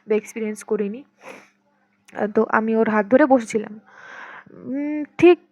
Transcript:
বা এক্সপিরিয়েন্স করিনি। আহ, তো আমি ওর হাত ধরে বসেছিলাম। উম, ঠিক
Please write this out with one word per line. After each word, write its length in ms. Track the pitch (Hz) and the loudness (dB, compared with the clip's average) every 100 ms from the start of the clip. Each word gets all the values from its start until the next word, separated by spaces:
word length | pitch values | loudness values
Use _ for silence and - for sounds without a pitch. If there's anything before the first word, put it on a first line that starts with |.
| - | -2
বা 60 | |
এক্সপিরিয়েন্স 500 | 214 - 226 214 214 | -2 -4 -8 -8 -8
করিনি। 400 | - 208 202 240 - _ - - - _ _ _ _ _ _ | -4 -4 -4 -8 -16 _ -20 -20 -20 _ _ _ _ _ _
আহ, 120 | - 214 | -6 -2
তো 200 | 220 220 | 0 2
আমি 280 | 226 220 220 | 2 2 0
ওর 120 | 220 | 2
হাত 180 | 214 202 | 0 2
ধরে 200 | 262 302 | 4 4
বসেছিলাম। 540 | 262 214 220 214 214 - - - - - - - | 2 0 -6 -8 -16 -20 -20 -20 -20 -20 -20 -20
উম, 520 | - 247 269 294 302 294 - | -16 -10 -6 -6 -6 -8 4
ঠিক 200 | 349 339 _ | 6 6 _